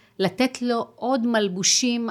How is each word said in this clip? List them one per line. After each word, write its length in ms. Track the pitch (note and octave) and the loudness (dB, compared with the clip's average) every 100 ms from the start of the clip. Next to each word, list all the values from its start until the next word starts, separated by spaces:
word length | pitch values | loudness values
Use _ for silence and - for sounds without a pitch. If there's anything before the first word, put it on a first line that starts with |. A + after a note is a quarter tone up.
| _ - | _ -4
לתת 420 | F#3+ F#3+ B3+ - | -2 0 -2 -2
לו 260 | B3 A#3 - - | -2 -2 -4 -6
עוד 320 | A#3+ C4 A#3 | -2 0 2
מלבושים 840 | A3+ G3+ F3+ F3 - B3 A#3+ A#3 | 2 0 0 0 2 0 -2 -4